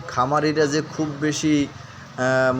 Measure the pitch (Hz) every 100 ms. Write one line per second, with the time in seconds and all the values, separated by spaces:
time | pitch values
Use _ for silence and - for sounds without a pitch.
0 | - 127 131 147 151 151 147 156 147 -
1 | 156 139 151 143 156 147 139 - - -
2 | - - 127 131 131 127